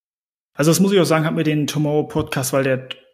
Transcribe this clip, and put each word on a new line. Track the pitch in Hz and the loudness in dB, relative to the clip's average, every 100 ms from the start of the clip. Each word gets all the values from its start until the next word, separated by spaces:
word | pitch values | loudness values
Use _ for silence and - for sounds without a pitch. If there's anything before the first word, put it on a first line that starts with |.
| _ _ _ _ _ | _ _ _ _ _
Also | - 151 | -2 2
das | 165 | 2
muss | 190 | 4
ich | 202 | 4
auch | 151 | 4
sagen, | 160 | 2
hat | 156 | 0
mir | 160 | -2
den | 156 151 143 | -2 0 -2
Tomorrow | 151 151 151 151 | -2 -2 0 -2
Podcast, | 156 151 - 131 | -4 -4 -4 -2
weil | 139 | 0
der | 135 127 127 - _ | 0 -2 -6 -16 _